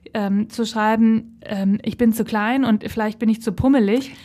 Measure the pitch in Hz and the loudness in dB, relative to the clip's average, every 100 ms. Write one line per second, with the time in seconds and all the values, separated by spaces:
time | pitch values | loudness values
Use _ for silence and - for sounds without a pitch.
0 | - 220 202 202 214 - 220 226 214 220 | -10 -6 -2 -2 -2 -4 -4 0 0 2
1 | 220 220 - - - 196 196 208 226 - | 2 2 -4 -16 -10 -4 -2 -2 -4 0
2 | 233 226 220 220 214 269 233 214 208 233 | 2 2 -2 -2 0 0 2 0 -2 -4
3 | 214 220 220 220 226 180 262 269 202 247 | -4 0 0 0 -2 0 2 4 4 0
4 | 269 - | -2 -14